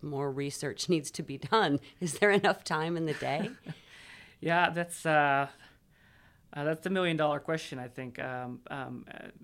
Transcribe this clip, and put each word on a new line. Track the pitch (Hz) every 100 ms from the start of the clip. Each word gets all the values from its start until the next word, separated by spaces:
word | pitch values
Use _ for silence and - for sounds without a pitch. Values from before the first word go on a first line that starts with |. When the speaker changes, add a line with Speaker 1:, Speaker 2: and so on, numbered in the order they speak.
Speaker 1:
more | 147 139 143
research | 135 143 - 143 - -
<laughs> |
needs | 165 143
to | -
be | 151 135
done. | 147 220 175 143 - -
Is | 175 -
there | 208
enough | 196 196 180
time | - 160 165 170
in | 160
the |
day? | 143 131 135 214
Speaker 2:
<laughs> | 269 - - - - - - - -
Yeah, | 156 170 175
that's, | 165 175 -
uh, | 165 151 143 139 139 - - _ _ _ _ _ - _ _
uh, | 147
that's | 147 160
the | 180
million-dollar | 190 175 165 151 147
question, | - 160 - 131
I | 123
think. | - 127 123
Um, | 131 127 123 123 -
um, | 139 127 123 -
uh, | - - -